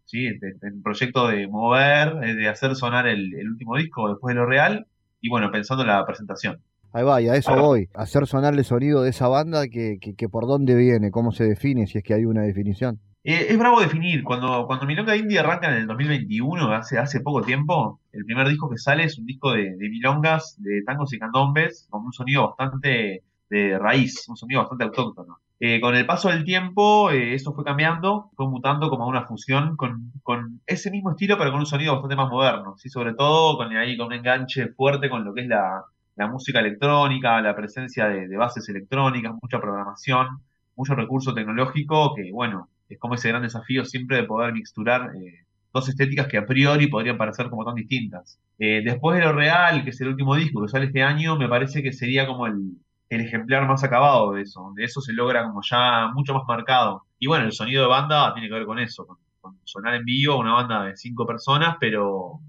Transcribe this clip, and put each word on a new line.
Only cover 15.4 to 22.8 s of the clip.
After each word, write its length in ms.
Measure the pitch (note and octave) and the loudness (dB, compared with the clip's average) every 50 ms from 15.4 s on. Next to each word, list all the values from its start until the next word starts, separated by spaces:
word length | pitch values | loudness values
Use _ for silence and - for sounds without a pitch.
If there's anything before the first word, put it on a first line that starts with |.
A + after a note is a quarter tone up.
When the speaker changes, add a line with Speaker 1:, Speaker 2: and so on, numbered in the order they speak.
| D3+ D#3 F3 F3 F3 D#3 | 2 2 0 0 0 0
Speaker 1:
en 80 | B2 | 0
el 100 | A2+ A2 | 0 -2
dos 100 | A2 A2 | -2 -2
mil 120 | A#2+ D3 D3+ | -2 0 0
veintiuno, 640 | D3 B2+ G#2+ G2 G#2+ A2+ B2 D3 F3 F3 C#3+ A2 | 0 -2 -2 -2 -2 -2 0 -2 0 0 0 0
hace, 280 | G#2+ A2+ - - C3 A2 | 0 -2 -2 -2 -2 -2
hace 220 | - - - A2 | -2 -2 -4 -4
poco 200 | - D3 D3 A#2+ | -4 -2 -2 -2
tiempo, 580 | G#2 B2 C3 C#3 D3+ D#3 F3 D3 A2+ G#2 - - _ _ | 0 0 0 0 0 0 0 0 0 -2 -4 -10 _ _
el 140 | - G#2 G2+ | -14 -12 -8
primer 220 | A2 A#2 C3 C3+ | -4 -2 0 2
disco 220 | C#3+ D3+ D3 D#3 C3 | 2 2 0 -2 -6
que 80 | A2+ | -6
sale 280 | - - C#3+ D3 D#3+ E3 | -2 0 2 2 2 2
es 120 | D3+ - | 0 -2
un 80 | A2+ A2+ | -6 -10
disco 280 | B2 C3+ C3 C#3+ C3 A#2 | -12 -10 -4 -2 0 0
de, 220 | G#2+ G2+ F#2+ F#2 | 0 0 -2 -6
de 140 | F#2 G#2 G#2+ | -8 -8 -8
milongas, 680 | A2+ A#2 B2+ C3+ D3 D3+ D#3 D#3+ D#3+ D#3+ D#3+ - - - | -6 0 0 2 2 2 2 2 2 0 -2 -8 -14 -10
de 220 | G2+ G2+ G2+ G2+ G2+ | -6 -4 -4 -2 -2
tangos 260 | C3+ C#3 D3 D3 C3+ A#2 | -4 -4 -4 -4 -6 -6
y 40 | |
candombes, 680 | G#2+ A2+ A2+ A#2 C3+ C#3 C#3 C#3+ D#3 E3 D#3+ - - _ _ | -8 -6 0 2 2 2 4 2 2 0 0 -4 -10 _ _
con 160 | G#2 G#2 A#2 | -10 -10 -10
un 80 | B2 - | -10 -10
sonido 360 | - B2 C3 C#3+ C3+ A2 - | -8 -4 0 0 2 0 0
bastante 720 | - - C3 C3+ C3+ C3 | -2 -4 -4 -4 -4 -2